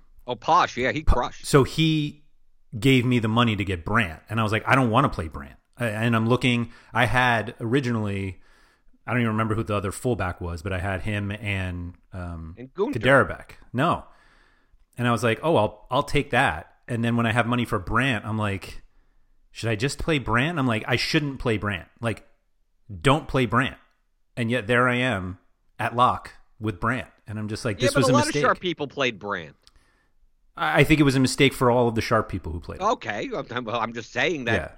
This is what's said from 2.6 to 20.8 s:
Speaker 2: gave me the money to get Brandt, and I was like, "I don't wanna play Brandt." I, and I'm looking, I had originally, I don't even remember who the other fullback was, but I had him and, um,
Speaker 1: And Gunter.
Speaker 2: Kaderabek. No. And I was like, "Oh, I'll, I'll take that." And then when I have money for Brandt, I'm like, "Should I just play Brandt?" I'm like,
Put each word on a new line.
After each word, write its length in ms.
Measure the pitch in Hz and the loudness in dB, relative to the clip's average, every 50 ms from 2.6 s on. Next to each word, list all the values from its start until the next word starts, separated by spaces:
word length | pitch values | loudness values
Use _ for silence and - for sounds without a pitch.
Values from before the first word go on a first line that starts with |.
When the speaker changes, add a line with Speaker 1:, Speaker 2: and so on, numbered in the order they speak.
| _ - - 110 | _ -14 -6 0
Speaker 2:
gave 260 | 101 135 131 127 117 | 4 4 6 6 4
me 140 | 127 123 120 | 4 2 2
the 80 | 107 110 | 2 2
money 280 | 110 120 120 113 107 | 4 4 4 4 2
to 80 | 95 101 | 0 -2
get 200 | 95 92 87 - | -4 -4 -6 -4
Brandt, 380 | - 104 117 107 85 80 - - - | 0 0 0 0 -2 -6 -12 -10 -6
and 100 | 107 113 | -2 -2
I 40 | 110 | 0
was 80 | 104 | 0
like, 100 | 110 107 - | 0 0 2
"I 80 | 110 123 | 2 2
don't 140 | 135 131 113 | 4 4 4
wanna 180 | 107 123 147 117 | 4 2 2 2
play 200 | - - 85 78 | 0 -4 -8 -8
Brandt." 280 | - - - - - - _ _ _ | -8 -12 -14 -16 -20 -20 _ _ _
I, 100 | - 120 113 | -6 -4 -4
and 260 | 104 107 113 120 117 | -2 0 0 2 2
I'm 140 | 113 113 113 | 2 2 2
looking, 420 | 127 123 - 127 120 120 117 117 - - - - | 2 2 2 2 2 0 -2 -6 -10 -18 -12 -4
I 140 | - 113 127 | 0 2 2
had 480 | 113 123 127 127 123 117 110 104 113 - - | 2 4 2 4 4 2 2 0 -4 -8 -6
originally, 800 | 123 113 123 147 131 123 120 110 107 101 101 98 98 95 92 - - _ _ _ _ _ _ _ _ - - _ - | -2 0 0 0 0 0 -2 -2 -2 -2 -4 -4 -4 -6 -8 -10 -16 _ _ _ _ _ _ _ _ -20 -20 _ -8
I 40 | - | -4
don't 100 | 113 123 | -2 0
even 100 | 117 113 | 0 0
remember 220 | 107 110 113 107 107 | 0 0 0 0 -2
who 80 | 113 107 | -2 -2
the 100 | - 104 | -2 -2
other 160 | 101 92 98 | -2 -2 -4
fullback 480 | - - - 127 117 92 98 90 87 - | -4 -4 -2 -2 -2 -2 -2 -4 -6 -6
was, 220 | 87 85 85 82 | -8 -8 -8 -6
but 100 | 80 101 | -6 -6
I 60 | 92 90 | -4 -4
had 240 | 82 98 95 90 | -4 -4 -4 -4
him 300 | - 107 104 104 101 98 | -2 -2 -4 -2 -4 -4
and, 640 | 101 110 113 101 101 95 92 92 90 87 87 87 87 _ _ _ | -6 -6 -4 -4 -4 -4 -4 -4 -6 -8 -10 -12 -14 _ _ _
um, 420 | - 92 87 87 85 82 82 80 87 117 | -12 -10 -10 -10 -10 -10 -12 -14 -14 -16
Speaker 1:
And 140 | 123 131 - | -18 -10 -4
Gunter. 240 | 180 208 294 269 113 | -4 -2 -2 -2 0
Speaker 2:
Kaderabek. 500 | 107 127 139 131 104 85 80 - - - - - - - | 4 6 6 6 6 4 -2 -12 -14 -20 -20 -20 -16 -6
No. 320 | - 127 160 175 113 - - - - _ _ _ _ _ _ _ _ _ _ _ _ _ _ _ _ | -2 0 0 0 0 -2 -6 -12 -20 _ _ _ _ _ _ _ _ _ _ _ _ _ _ _ _
And 120 | - 120 120 | -2 0 0
I 20 | |
was 120 | 120 104 110 | 0 2 2
like, 160 | 117 110 - | 0 0 0
"Oh, 140 | - 160 170 | 0 2 4
I'll, 300 | 113 104 107 - - - - | 4 2 2 -2 -6 -8 -4
I'll 120 | 123 139 143 | -2 -2 0
take 260 | - - 147 139 - | 0 0 0 0 2
that." 420 | 120 120 135 107 78 80 - - _ _ _ | 2 2 2 2 0 -4 -10 -16 _ _ _
And 160 | - 120 113 117 | -6 -4 -2 0
then 120 | 120 117 | 0 0
when 80 | 117 117 | 2 2
I 60 | 113 | 2
have 140 | 107 120 113 | 2 0 0
money 180 | 113 123 123 117 | 0 0 -2 -2
for 140 | - 117 104 | -2 -4 -4
Brandt, 440 | 85 85 107 117 127 139 120 101 - | -2 0 0 0 0 0 -2 -4 -4
I'm 140 | 107 107 110 | -4 -4 -2
like, 440 | 107 101 98 95 - - - - - - _ _ _ _ _ _ _ _ _ _ _ _ | -2 -2 -4 -6 -8 -12 -16 -16 -16 -20 _ _ _ _ _ _ _ _ _ _ _ _
"Should 180 | - - - 117 | -12 -8 -4 -4
I 40 | 113 | -4
just 240 | 101 117 139 - - | -2 -4 -4 -4 -4
play 200 | - 165 160 143 | -2 -2 -2 -2
Brandt?" 380 | 110 107 110 120 131 160 180 151 | 0 0 0 2 2 0 0 0
I'm 60 | 135 123 | 0 0
like, 160 | 110 110 | 0 -2